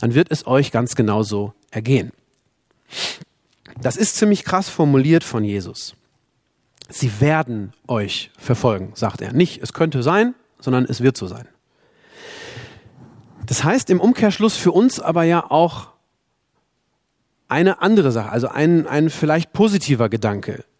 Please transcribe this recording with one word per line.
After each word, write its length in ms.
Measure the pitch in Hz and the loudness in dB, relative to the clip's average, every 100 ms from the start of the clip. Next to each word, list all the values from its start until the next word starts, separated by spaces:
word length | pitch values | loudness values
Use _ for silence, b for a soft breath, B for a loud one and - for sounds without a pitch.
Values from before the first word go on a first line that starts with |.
dann 140 | 117 | 0
wird 160 | 123 175 | 2 0
es 160 | 151 - | -2 0
euch 260 | 131 135 | 0 2
ganz 240 | 113 120 - | 0 -2 0
genauso 560 | 107 104 104 101 104 - _ | 0 0 -2 -4 -6 -10 _
ergehen. 420 | 113 113 131 117 - _ _ _ _ _ _ _ B B B - _ _ _ - - | -8 -2 0 -2 -12 _ _ _ _ _ _ _ B B B -18 _ _ _ -20 -6
Das 160 | 127 - | -6 -2
ist 200 | - - | -2 2
ziemlich 280 | 214 202 | 2 2
krass 240 | - 185 196 | 0 -2 -2
formuliert 540 | - 147 135 143 165 | 0 2 4 4 2
von 220 | - 117 | 2 -4
Jesus. 500 | 104 101 87 - - - _ _ _ _ _ _ _ _ - | -4 -4 -8 -14 -16 -18 _ _ _ _ _ _ _ _ -16
„Sie 320 | - 127 104 | -6 -4 0
werden 500 | 147 156 143 113 98 - - | 2 2 -2 -6 -10 -14 -6
euch 420 | 117 98 - - _ | -4 -4 -8 -10 _
verfolgen“, 560 | - 120 123 98 98 | -4 0 0 -2 -6
sagt 280 | - 113 - | -6 -6 -6
er. 100 | 98 | -4
Nicht, 300 | 131 180 - | 0 0 -2
„es 100 | - | -10
könnte 300 | - 180 135 | -4 -2 0
sein“, 320 | 123 190 240 - _ _ | 0 2 0 -4 _ _
sondern 240 | - 127 | -2 0
„es 160 | 123 120 | 0 0
wird 160 | 127 - | 0 0
so 100 | 95 | -8
sein“. 220 | 110 - _ _ B B B B B B B B B B B B B B B - - - | -12 -18 _ _ B B B B B B B B B B B B B B B -20 -16 -6
Das 180 | 127 | -2
heißt 240 | 151 254 - | 0 0 0
im 100 | 180 | 2
Umkehrschluss 580 | 202 - 214 - 214 - | 2 4 4 4 0 2
für 160 | 180 | 2
uns 280 | 160 254 - | 4 2 2
aber 220 | - 165 | -2 2
ja 280 | 165 170 - | 4 2 2
auch 380 | 151 170 113 - _ _ _ _ _ _ _ _ _ _ _ _ _ _ _ - | 2 2 0 -18 _ _ _ _ _ _ _ _ _ _ _ _ _ _ _ -6
eine 320 | 135 190 175 | 0 2 2
andere 320 | 185 220 143 | 2 4 4
Sache, 160 | 117 101 | 0 -4
also 200 | 117 123 | -4 -4
ein, 380 | - 156 170 - | 0 4 4 2
ein 220 | 143 156 | 0 0
vielleicht 460 | - 156 160 165 | 0 0 0 -2
positiver 560 | - 220 196 - 123 113 | 2 2 2 0 0 0
Gedanke 540 | 113 110 101 - - - _ | 0 -2 -4 -6 -12 -14 _